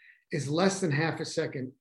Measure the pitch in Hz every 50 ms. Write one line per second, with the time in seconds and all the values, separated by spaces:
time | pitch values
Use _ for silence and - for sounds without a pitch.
0 | - - - _ _ _ - 160 127 135 147 160 185 196 190 - 196 170 139 139
1 | 165 160 - - 160 - - - 156 - - 135 127 127 - _